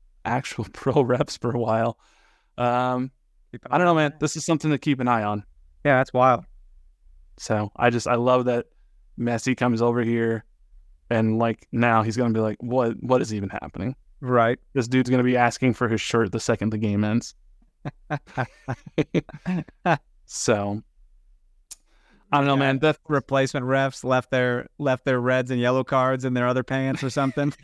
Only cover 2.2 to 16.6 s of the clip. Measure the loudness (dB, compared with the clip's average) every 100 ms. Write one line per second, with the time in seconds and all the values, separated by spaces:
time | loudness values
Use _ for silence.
2.2 | _ _ _ -4 -2 0 0 -2 -6 -10
3.2 | _ _ _ -20 -2 2 4 4 2 0
4.2 | -4 -4 -2 0 0 0 0 0 2 0
5.2 | 0 -4 -8 -20 -20 _ 2 2 2 4
6.2 | 4 4 -2 -20 -20 -20 -20 _ -20 -20
7.2 | -20 -14 -4 -2 -2 0 0 0 0 0
8.2 | 2 2 2 -2 -4 _ _ _ _ -6
9.2 | -4 -2 -2 0 0 2 2 2 0 0
10.2 | 0 -2 -8 _ _ -20 -20 -20 -4 0
11.2 | 2 2 0 -2 _ 0 2 4 2 0
12.2 | 0 0 -2 -4 -2 0 0 -2 0 0
13.2 | 0 -4 -6 -8 -10 -8 -8 -8 _ -12
14.2 | 0 2 2 0 _ -4 0 2 2 2
15.2 | 2 2 2 2 0 0 0 -2 0 0
16.2 | 0 -2 -2 -2